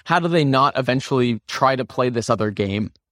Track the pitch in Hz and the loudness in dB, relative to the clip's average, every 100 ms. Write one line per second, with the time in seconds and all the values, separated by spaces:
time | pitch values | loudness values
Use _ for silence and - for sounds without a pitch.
0 | - 170 170 170 139 131 139 127 123 131 | -2 0 2 2 4 4 2 0 -2 -2
1 | - 131 123 110 - - 135 131 113 - | 0 0 0 -2 -6 0 0 0 -4 -2
2 | 127 117 113 110 107 104 98 104 98 _ | -2 -2 -2 0 -2 -2 -2 -2 -4 _
3 | _ | _